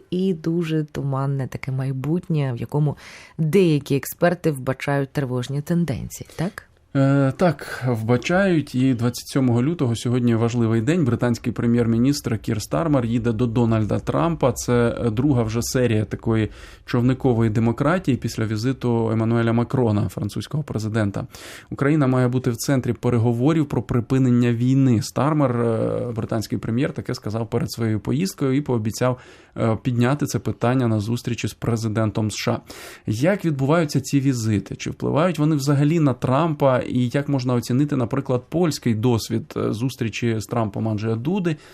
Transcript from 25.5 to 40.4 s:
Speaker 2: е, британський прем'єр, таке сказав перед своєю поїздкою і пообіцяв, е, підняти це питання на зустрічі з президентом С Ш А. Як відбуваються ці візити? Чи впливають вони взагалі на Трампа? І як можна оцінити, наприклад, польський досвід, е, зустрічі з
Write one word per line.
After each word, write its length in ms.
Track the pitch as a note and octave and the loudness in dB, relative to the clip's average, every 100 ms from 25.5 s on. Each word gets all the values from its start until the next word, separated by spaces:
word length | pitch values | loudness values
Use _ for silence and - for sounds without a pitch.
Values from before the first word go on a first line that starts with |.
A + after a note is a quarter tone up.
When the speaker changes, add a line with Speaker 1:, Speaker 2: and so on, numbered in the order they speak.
| A#2+ | 2
Speaker 2:
е, 500 | A#2 A2+ A#2 A2 A#2 A2+ | 0 0 0 -2 -4 -6
британський 420 | A2 A2+ G#2 G#2 | -4 -4 -4 -6
прем'єр, 340 | - A#2 D#3+ | -2 -2 -2
таке 220 | D3 A2+ | -4 -8
сказав 360 | B2 A2 A2 A2 | -8 -6 -6 -2
перед 220 | A#2+ A#2 | -2 -4
своєю 280 | - A2+ G#2+ | -2 -2 -2
поїздкою 540 | - C3 F#3+ - C3+ | -2 -2 -2 -2 0
і 80 | C3 | 0
пообіцяв, 580 | C#3+ A#2+ A2 - B2+ B2 - - - - | 0 -2 -2 -2 -2 -2 -8 -20 -14 -2
е, 200 | A#2 G#2+ | 0 0
підняти 420 | C3 A#2+ A#2+ D3 - | 0 2 2 2 -2
це 140 | A#2 | -4
питання 480 | A2+ - A#2 C3 A#2+ | -4 -2 0 2 2
на 120 | G#2+ | 0
зустрічі 480 | G#2 A#2+ C3+ A#2 G#2+ | 0 -4 -4 -4 -6
з 60 | |
президентом 720 | - A#2 A2+ A2+ G#2+ A2 A2+ G#2+ | -4 -4 -2 -2 -2 -2 0 -4
С 80 | - | -2
Ш 140 | - | -2
А. 80 | A#2 - - - - - | -2 -6 -18 -18 -12 -6
Як 380 | A2 E3 G3+ E3+ | 0 0 0 0
відбуваються 560 | C3+ C3+ E3+ D#3 C#3 | 0 2 2 2 -2
ці 180 | - C#3+ | 0 0
візити? 560 | C3+ B2 A2 G2 - - | 0 0 0 0 -2 -8
Чи 140 | A2 | -8
впливають 500 | - B2 B2+ F#3 D3+ | -6 -2 0 0 2
вони 160 | D3+ D3+ | 2 2
взагалі 440 | C#3 C#3 D3 E3+ | 2 2 4 4
на 140 | C#3+ | 2
Трампа? 640 | B2 C3 C3 E3 D3 C#3 B2 | 2 0 2 0 2 2 2
І 280 | - B2 B2 | 0 0 0
як 160 | C#3+ C#3+ | 0 0
можна 240 | C#3 B2+ | -2 0
оцінити, 420 | A#2+ A2+ B2 D3 C3+ | 0 0 0 0 0
наприклад, 480 | A2 C3+ B2+ B2+ - | -2 -2 -2 -2 -2
польський 460 | E3 F3 - B2 G#2+ | 0 0 0 0 2
досвід, 580 | B2 A2+ - A2+ - G#2+ | 2 2 0 -4 -4 -4
е, 160 | A#2 | -2
зустрічі 640 | G#2+ B2+ - A2+ - A#2 | -2 -4 -4 -6 -2 -2
з 60 | A2 | -2